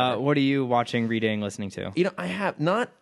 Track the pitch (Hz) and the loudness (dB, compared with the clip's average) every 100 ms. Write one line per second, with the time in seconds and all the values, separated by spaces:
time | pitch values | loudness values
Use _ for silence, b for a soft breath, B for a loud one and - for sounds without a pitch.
0 | 127 113 135 143 135 139 127 120 120 120 | 2 0 2 4 4 2 2 2 2 0
1 | 113 113 110 107 101 - 101 - 95 104 | 0 2 0 0 -4 -6 -8 -6 -4 0
2 | 180 - 180 185 190 - 156 214 240 _ | 0 -2 -6 -2 -4 0 0 2 -2 _